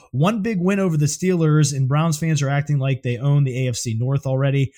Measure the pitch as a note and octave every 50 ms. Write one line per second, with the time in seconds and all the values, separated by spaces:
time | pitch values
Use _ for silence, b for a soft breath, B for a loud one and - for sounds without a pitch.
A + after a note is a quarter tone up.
0 | B B - B2+ D#3 G3 A#3 A3 F#3 A#3 A3+ F3 E3+ F#3 G3+ G3 F#3+ F#3 D#3+ D3+
1 | D3+ D3 - - F3+ F#3 F#3 E3+ D#3+ D3+ D3+ D#3 D3+ B2+ D3 C3+ C3+ B2 C#3+ D3+
2 | D#3+ E3 D3+ - E3 D#3+ D#3+ C#3 C#3+ C3+ C#3+ C#3+ D3 - D3 C#3 C3 C3+ C3+ A#2
3 | - B2 A#2+ A2 C3 C#3+ C#3+ C#3+ C#3+ C3 A#2+ B2+ C3 B2+ A#2 - - A#2+ A2 A2+
4 | B2 C3 C#3 C#3+ - C3 C3 C3 C#3+ C#3 C3+ C#3 C3+ C3 B